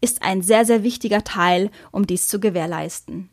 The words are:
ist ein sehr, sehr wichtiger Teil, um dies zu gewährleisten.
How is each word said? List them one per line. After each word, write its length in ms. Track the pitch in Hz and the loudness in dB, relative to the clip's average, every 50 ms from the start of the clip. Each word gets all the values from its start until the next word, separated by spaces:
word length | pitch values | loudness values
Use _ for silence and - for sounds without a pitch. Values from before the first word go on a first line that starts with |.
ist 220 | - 240 - - - | 0 -2 -2 -2 -4
ein 200 | - 190 190 180 | -2 -2 -2 2
sehr, 220 | 185 220 214 233 | 4 6 6 6
sehr 180 | 220 233 226 202 | 6 4 2 2
wichtiger 400 | 247 240 - - 226 196 208 208 | 0 -4 -4 -4 -2 -2 -2 -2
Teil, 480 | - - 208 175 180 180 180 185 208 - - - - - | -4 -2 0 2 2 4 2 0 -2 -4 -10 -20 -12 -2
um 140 | - 202 | -2 -2
dies 200 | 175 175 180 - | 0 0 -4 -4
zu 140 | - - 208 | -4 -4 0
gewährleisten. 880 | 190 214 180 175 160 165 175 156 156 165 - - - - 151 160 190 185 | 0 0 0 0 -4 -4 -6 -6 -8 -8 -10 -14 -14 -14 -14 -14 -14 -16